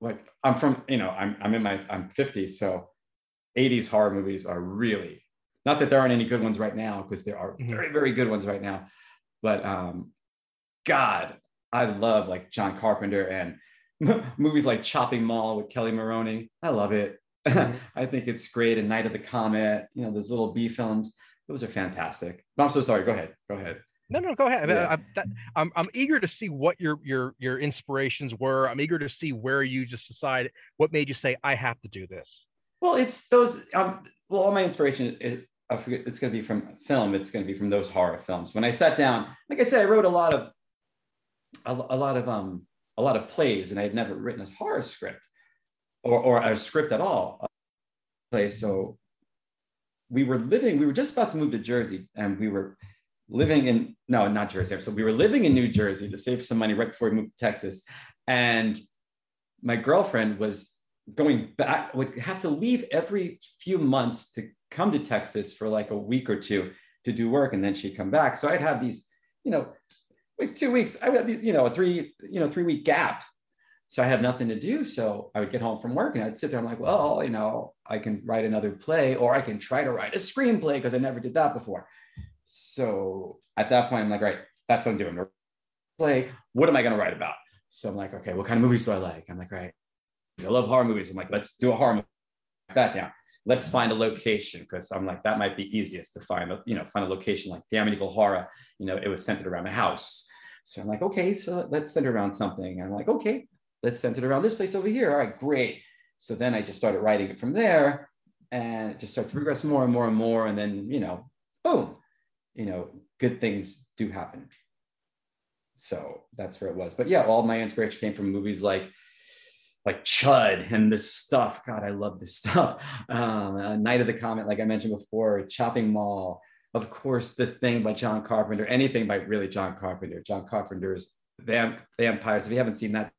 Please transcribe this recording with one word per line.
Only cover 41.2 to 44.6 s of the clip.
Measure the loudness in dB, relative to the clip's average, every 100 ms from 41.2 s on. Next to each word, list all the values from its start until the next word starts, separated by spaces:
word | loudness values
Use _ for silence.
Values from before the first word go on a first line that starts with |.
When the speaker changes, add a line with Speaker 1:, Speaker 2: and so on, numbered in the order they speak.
| _ _ _ -10
Speaker 1:
a, | -6
a | -6 -2 -2
lot | 0 0
of, | -2
um, | -4 -4 -10 -14 _ _ 0
a |
lot | 2 2
of | 0
plays, | 0 2 0 -2
and | -4
I |
had | -2
never | -2 -4 -6
written | -8 -8
a | -12
horror | -8